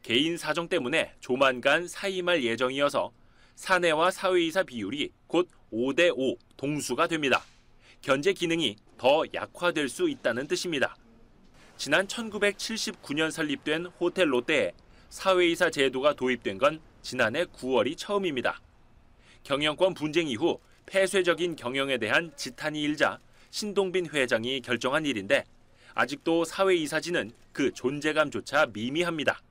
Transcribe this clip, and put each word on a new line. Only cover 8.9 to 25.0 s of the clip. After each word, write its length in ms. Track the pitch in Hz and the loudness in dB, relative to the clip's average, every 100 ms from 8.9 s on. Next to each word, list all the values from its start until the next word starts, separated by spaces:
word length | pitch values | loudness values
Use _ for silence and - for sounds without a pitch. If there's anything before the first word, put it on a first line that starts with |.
| - | 0
더 260 | 123 151 127 | 4 4 2
약화될 560 | 85 98 - 175 156 143 | -6 -8 -2 -2 0 -4
수 200 | - 175 | -2 -4
있다는 400 | 135 127 117 143 | 0 -2 -2 -4
뜻입니다. 480 | 180 180 147 90 - - - - _ - - - - | -4 -2 -2 -2 -4 -20 -20 -20 _ -20 -20 -20 -12
지난 320 | 131 160 196 | 0 0 0
천구백칠십구 1040 | - 220 202 202 202 - 226 - - - | -6 -8 0 0 0 -8 -6 -6 -8 -6
년 160 | 147 160 | -2 -2
설립된 560 | 151 151 139 - 156 175 - | -2 -4 -4 -2 -4 -4 -2
호텔 320 | 175 180 165 | -2 2 2
롯데에 400 | 123 123 151 92 - - - - | 2 2 0 0 -6 -20 -20 -20
사회이사 600 | - 190 185 175 165 175 | -4 2 4 4 4 0
제도가 440 | 135 135 127 147 | 2 0 4 2
도입된 440 | 143 127 123 110 98 | 2 0 0 -2 2
건 220 | 139 156 - - | 2 0 -14 -18
지난해 420 | - 127 113 120 | -10 0 0 0
구월이 500 | 180 - 127 127 123 | -4 -6 0 2 2
처음입니다. 680 | 170 - 202 190 131 107 - - _ - - _ - - - | -2 -4 -2 0 -2 -2 -4 -16 _ -20 -20 _ -20 -20 -20
경영권 500 | - 139 151 147 185 | -4 0 0 2 2
분쟁 320 | 165 151 151 160 | 2 -2 0 0
이후 320 | 110 165 104 _ - - | 0 0 -2 _ -20 -4
폐쇄적인 680 | 190 190 196 180 156 175 | 0 2 2 2 0 -2
경영에 440 | 147 120 135 139 127 | -4 -6 -4 -2 -2
대한 340 | 107 143 170 | 2 0 0
지탄이 480 | - 135 123 151 151 | -10 -12 -8 -8 -4
일자 380 | 147 143 120 107 - - - | -4 0 0 0 -16 -20 -14
신동빈 580 | - 214 196 190 180 165 | -10 -4 -2 0 -2 -2
회장이 500 | 151 123 113 120 135 | -2 2 0 0 -6
결정한 440 | 123 123 131 147 | -4 -2 0 0